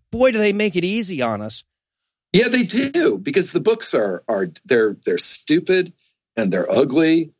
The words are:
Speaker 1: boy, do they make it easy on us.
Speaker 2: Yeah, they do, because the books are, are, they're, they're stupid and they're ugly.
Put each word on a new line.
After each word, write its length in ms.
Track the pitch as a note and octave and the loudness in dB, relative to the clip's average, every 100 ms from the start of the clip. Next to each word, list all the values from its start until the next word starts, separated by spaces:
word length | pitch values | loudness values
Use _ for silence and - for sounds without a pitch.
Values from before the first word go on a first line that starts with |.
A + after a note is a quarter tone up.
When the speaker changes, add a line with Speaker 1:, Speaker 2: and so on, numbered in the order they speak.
| _ | _
Speaker 1:
boy, 220 | A#3 B3+ | 2 2
do 60 | A3 | 4
they 160 | G#3 | 2
make 220 | G3+ G#3+ F3 | 2 0 0
it 80 | |
easy 360 | F3+ G#3+ F#3+ D#3+ | -2 -2 -4 -4
on 220 | A#2+ G#2 | -2 -4
us. 200 | G#2+ - - _ _ _ _ _ _ | -8 -12 -18 _ _ _ _ _ _
Speaker 2:
Yeah, 160 | F#3+ B3 | 2 2
they 140 | B3 | 0
do, 560 | G3+ A3+ C#4 D#4+ E4 - | 0 -2 -2 0 0 0
because 340 | F#3 G3 F3+ | -2 -2 -2
the 80 | E3+ | -2
books 320 | D#3 A3+ - | 0 -2 -2
are, 320 | C3+ G#2 F2+ - | -2 -2 -4 -4
are, 200 | G2 F#2 D#2 | -4 -4 -8
they're, 320 | - A#2+ A2 G2 | 0 2 2 0
they're 140 | - - | -4 -4
stupid 760 | - - - D#3 D#3+ F#3 F3+ _ _ _ _ - | -4 -12 0 0 2 0 0 _ _ _ _ -4
and 140 | G#2 | -2
they're 200 | F2+ - | 0 0
ugly. 600 | G2 C#3 C#3 D#3+ E3 D#3 _ | 2 2 2 2 2 0 _